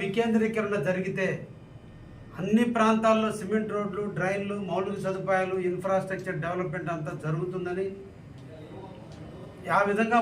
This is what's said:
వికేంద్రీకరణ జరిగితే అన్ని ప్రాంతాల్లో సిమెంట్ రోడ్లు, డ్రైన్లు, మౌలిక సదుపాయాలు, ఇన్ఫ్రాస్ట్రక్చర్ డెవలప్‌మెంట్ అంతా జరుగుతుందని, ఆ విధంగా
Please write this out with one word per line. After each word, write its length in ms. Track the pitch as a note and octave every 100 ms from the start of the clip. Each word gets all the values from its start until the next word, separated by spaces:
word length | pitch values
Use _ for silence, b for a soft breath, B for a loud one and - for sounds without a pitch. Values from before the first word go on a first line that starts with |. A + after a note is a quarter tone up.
వికేంద్రీకరణ 720 | F#3+ A3+ A#3 A3 A3 A3 G3+ G3+ D#3
జరిగితే 380 | F3+ F#3 F#3+ F3+ D3+ - - - - - - - - - -
అన్ని 240 | F#3+ A3 A#3+
ప్రాంతాల్లో 540 | A#3 A3 A3 A3 A3 A3 -
సిమెంట్ 340 | F#3 A3 G#3+ G3+
రోడ్లు, 260 | G3+ F#3 G#3 D#3
డ్రైన్లు, 400 | F#3 G3+ G3+ G3+ F#3+
మౌలిక 280 | F3 G3 G3+
సదుపాయాలు, 520 | F#3+ F#3+ F#3 F#3+ F#3+ F#3+ F3+
ఇన్ఫ్రాస్ట్రక్చర్ 720 | F3+ F#3+ F#3+ F#3+ F#3 F#3 D#3+
డెవలప్‌మెంట్ 460 | E3 F3+ E3+ F3+ D#3+
అంతా 180 | E3 D3+ B2+
జరుగుతుందని, 640 | D3+ D#3+ F3+ F#3 F3 F#3 G3 G3 - - - - - D#3 D#3+ - - - - - - - - - - F3
ఆ 40 | G3+
విధంగా 300 | G3+ A3+ A#3